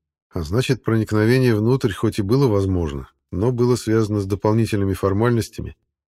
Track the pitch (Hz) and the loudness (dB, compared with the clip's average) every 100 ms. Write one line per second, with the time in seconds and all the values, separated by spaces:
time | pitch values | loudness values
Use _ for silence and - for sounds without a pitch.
0 | _ _ _ 92 76 107 127 123 - 113 | _ _ _ -10 -4 -2 -2 -2 0 0
1 | 107 107 107 131 127 107 110 135 117 95 | 0 2 2 4 2 2 2 0 -2 -2
2 | 107 104 98 131 135 101 98 92 80 71 | -4 -2 0 2 2 2 0 0 -2 -6
3 | 65 _ - 87 113 120 123 120 - 110 | -12 _ -10 -4 -2 0 0 0 0 0
4 | 107 104 95 101 107 110 110 104 98 95 | 0 -2 -2 -2 0 2 0 0 -2 0
5 | 98 98 117 117 - - - - _ _ | -2 2 2 0 -2 -8 -12 -14 _ _